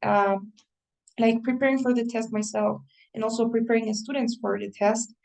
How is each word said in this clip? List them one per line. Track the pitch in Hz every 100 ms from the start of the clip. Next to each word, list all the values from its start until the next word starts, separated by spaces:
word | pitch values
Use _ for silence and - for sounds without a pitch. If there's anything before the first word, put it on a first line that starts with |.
um, | 220 208 202 196 202 - _ _ _ _ _ -
like, | 226 226
preparing | 233 254 269 269
for | 247
the | 247
test | 233 233 220
myself | 214 214 214 208 214 - _ _
and | 226
also | 220 226 233
preparing | 233 233 226 220
the |
students | 214 - 277 240 233
for | 208 202
the | 202
test | - 202 220 233 _